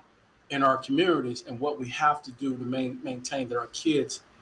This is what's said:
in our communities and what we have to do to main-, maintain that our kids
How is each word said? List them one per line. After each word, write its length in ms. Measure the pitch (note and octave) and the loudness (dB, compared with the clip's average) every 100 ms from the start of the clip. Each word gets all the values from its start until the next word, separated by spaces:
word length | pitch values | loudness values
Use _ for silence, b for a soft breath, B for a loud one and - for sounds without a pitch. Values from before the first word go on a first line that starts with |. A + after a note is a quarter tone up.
| _ _ _ _ - | _ _ _ _ -6
in 140 | C#3 | 4
our 140 | C3+ C3 | 4 4
communities 680 | - C#3+ F#3 D3+ B2 A#2+ C#3+ | 2 2 4 4 2 -6 -8
and 120 | A#2+ | -4
what 200 | D3 C3+ | -2 -2
we 80 | B2 | -6
have 320 | C#3 D3+ D3 | 2 2 2
to 80 | C#3 | -2
do 240 | A#2+ C#3 B2 | -6 -4 -4
to 80 | |
main-, 360 | B2 C3 B2+ C3 | -4 -2 -4 -6
maintain 440 | C3+ B2 - C#3 A#2+ | -8 -8 -6 -4 -4
that 80 | A#2+ | -4
our 100 | A#2 | -6
kids 540 | - E3 D3 B2 - _ _ | -4 2 2 2 -4 _ _